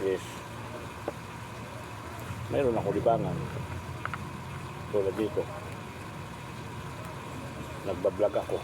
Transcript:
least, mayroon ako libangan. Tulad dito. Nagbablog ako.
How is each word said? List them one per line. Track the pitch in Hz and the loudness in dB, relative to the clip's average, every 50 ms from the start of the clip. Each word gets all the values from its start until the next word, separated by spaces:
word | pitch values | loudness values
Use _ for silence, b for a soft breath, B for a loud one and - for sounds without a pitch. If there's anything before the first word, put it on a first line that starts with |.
| 101 | 4
least, | 95 95 90 - - - - - - - - - - - - - - - - - - - - - - - - - - - - - - - - - - - - - - - - - - - - - - 120 | 4 4 2 0 -4 -8 -8 -8 -8 -8 -8 -6 -6 -6 -6 -6 -8 -8 -6 -4 -4 -4 -4 -6 -8 -8 -8 -8 -8 -8 -8 -8 -8 -8 -8 -8 -8 -8 -8 -8 -8 -8 -6 -6 -6 -4 -4 -2 2 4
mayroon | 135 143 123 113 | 4 6 6 6
ako | 107 92 101 98 | 6 4 4 4
libangan. | 104 - 117 113 110 104 90 87 - - - - - - - - - - - - - - - - - - - - - - - - - - - - - - - - | 6 8 8 8 8 6 2 2 0 0 -2 -2 -2 -4 -4 -4 -4 -4 -6 -4 -4 -4 -4 -4 -4 -4 -6 -6 -6 -6 -6 -6 -6 -6 -8 -8 -8 -4 0 2
Tulad | 104 95 98 92 | 4 4 4 4
dito. | 98 110 101 - 101 85 - - - - - - - - - - - - - - - - - - - - - - - - - - - - - - - - - - - - - - - - - - - - - - - - 98 | 4 2 2 2 2 0 0 -2 -6 -6 -8 -8 -8 -8 -8 -8 -8 -8 -8 -8 -8 -8 -8 -8 -8 -8 -8 -8 -8 -8 -6 -6 -6 -6 -6 -6 -6 -6 -6 -6 -6 -6 -6 -6 -6 -6 -6 -6 -6 -6 -6 -6 -2 -2 0
Nagbablog | 92 90 92 98 92 95 104 98 101 | 2 4 4 4 6 8 6 6 6
ako. | 113 90 - 92 90 | 4 2 2 0 0